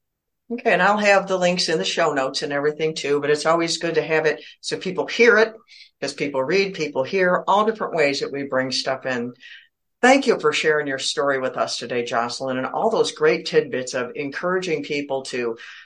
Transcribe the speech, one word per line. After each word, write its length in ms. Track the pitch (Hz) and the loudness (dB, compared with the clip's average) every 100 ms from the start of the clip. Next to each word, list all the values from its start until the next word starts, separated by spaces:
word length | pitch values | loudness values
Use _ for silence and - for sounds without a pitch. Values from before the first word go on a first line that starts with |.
| _ _ _ _ - | _ _ _ _ -12
Okay, 200 | 240 - | -4 0
and 100 | 175 | 4
I'll 140 | 185 208 | 4 4
have 300 | 208 196 190 | 4 4 4
the 100 | 185 | 0
links 300 | 180 180 - | 2 0 0
in 120 | 160 | 0
the 60 | - | 0
show 280 | - 160 | 0 0
notes 300 | 143 135 139 | 2 -2 -4
and 100 | 147 | -4
everything 400 | 143 147 147 160 | -2 -2 0 -2
too, 260 | 156 135 143 | -2 -2 0
but 120 | 147 | 2
it's 160 | 147 160 | 2 2
always 300 | 170 165 - | 2 0 -2
good 180 | 170 160 | -2 0
to 80 | |
have 240 | 151 160 156 | 0 2 2
it 160 | 147 - - | -2 -8 -14
so 160 | - 160 | -8 -6
people 300 | 190 180 143 | -4 -4 -4
hear 300 | - 233 208 | 4 6 8
it, 180 | 220 - _ - - _ | 4 0 _ -20 -20 _
'cause 140 | 139 | -8
people 300 | - 147 131 | -4 -4 -2
read, 320 | 131 185 196 185 | 0 2 0 -2
people 280 | 147 131 | -4 -4
hear, 400 | 131 190 180 185 - | -2 0 2 2 2
all 180 | 196 214 | 2 2
different 300 | 220 175 165 | -2 -4 0
ways 240 | 143 139 | 0 0
that 120 | 147 | -4
we 120 | 139 | -6
bring 280 | 139 135 131 | -4 -2 -2
stuff 340 | 131 139 131 135 | -2 -4 -4 -4
in. 260 | 123 120 - - - _ _ _ _ | -4 -6 -10 -20 -20 _ _ _ _
Thank 280 | 247 277 262 | 4 6 4
you 120 | 185 | 2
for 140 | 151 | 0
sharing 320 | 147 165 151 143 | 2 2 0 0
your 140 | 135 | -4
story 400 | - - 139 135 | -4 -2 0 0
with 180 | 127 123 | -2 -2
us 200 | 113 - | -4 -4
today, 260 | 123 123 | -4 -4
Jocelyn, 540 | 120 123 120 - 135 127 | -2 -2 -2 -4 -4 -4
and 100 | 131 | -4
all 240 | 147 208 | -2 0
those 220 | 208 147 | 2 0
great 340 | - 156 170 - | 2 2 2 2
tidbits 480 | 165 147 127 127 131 | 0 2 -4 -4 -6
of 160 | 120 - | -6 -6
encouraging 680 | 143 - 180 185 185 151 | -8 -4 -2 -2 -2 -4
people 400 | 143 147 143 135 | -2 -4 -4 -6
to 340 | 131 127 120 113 - - | -4 -4 -4 -6 -12 -20